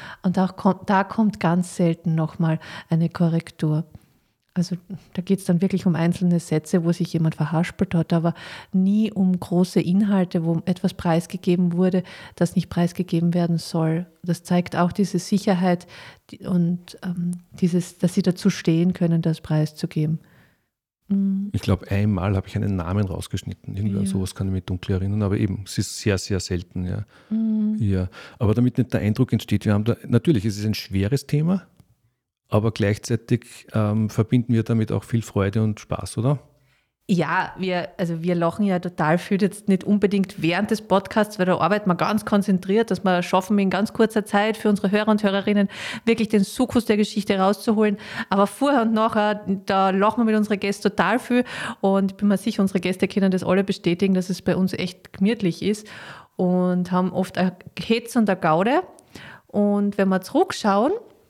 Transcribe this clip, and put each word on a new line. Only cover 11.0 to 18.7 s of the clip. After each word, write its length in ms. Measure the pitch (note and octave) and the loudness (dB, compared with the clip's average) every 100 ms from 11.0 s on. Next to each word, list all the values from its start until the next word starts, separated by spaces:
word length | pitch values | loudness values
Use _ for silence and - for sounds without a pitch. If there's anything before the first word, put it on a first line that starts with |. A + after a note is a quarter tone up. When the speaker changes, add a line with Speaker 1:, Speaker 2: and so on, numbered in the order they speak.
| F3+ E3 E3+ F#3+ - F3 F3+ | 0 0 0 -6 0 2 2
Speaker 1:
wurde, 280 | F3 F#3 F3+ F3 - - | 2 2 0 -4 -14 -20
das 220 | - E3+ - | -4 0 0
nicht 120 | - | -2
preisgegeben 640 | - F3 - F3+ E3 F3 | -2 -2 -2 -2 0 2
werden 260 | F3 E3+ E3 | 2 0 -2
soll. 480 | - E3+ D#3+ D#3+ F3+ _ | -2 -2 0 -2 -6 _
Das 180 | F3+ E3+ | -6 -6
zeigt 320 | - F3+ F3 | 0 0 0
auch 160 | E3 F3 | 0 0
diese 300 | F#3+ F#3+ F3 | 0 -2 -2
Sicherheit, 680 | - G3+ G#3+ F3+ F#3 F3 - - - - _ | -2 0 2 2 2 0 -4 -20 -20 -20 _
die, 80 | - | -12
und, 600 | - F3+ E3+ F3 F3 - | -2 0 2 -2 -8 -12
ähm, 280 | F#3 F3 F3 F3 - | -8 -4 -4 -6 -12
dieses, 460 | - F3+ F3 E3+ - | -2 0 0 -2 -2
dass 160 | F3 | 0
sie 80 | - | 0
dazu 280 | F#3 F3+ G3+ | 0 0 0
stehen 420 | - - | 0 0